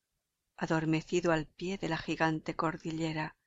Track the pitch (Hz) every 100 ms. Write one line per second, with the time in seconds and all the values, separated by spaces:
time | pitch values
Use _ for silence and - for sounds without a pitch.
0 | _ _ _ _ _ - 170 160 160 160
1 | - 175 175 160 147 - 180 190 160 160
2 | - 156 160 156 - 156 160 160 165 160
3 | 160 156 151 -